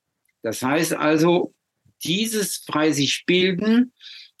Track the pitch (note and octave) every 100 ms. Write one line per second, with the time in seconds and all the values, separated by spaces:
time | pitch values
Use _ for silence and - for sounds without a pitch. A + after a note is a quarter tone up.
0 | _ _ _ _ A2+ G#2+ B2+ D#3 E3 -
1 | D3+ D#3 E3+ F3 - _ _ _ _ _
2 | D#3 F#3 A3 A3 F#3+ - - D3+ D#3 C#3
3 | C3+ - - F3+ F#3 F3+ G#3+ A#3 B3 _
4 | - - - _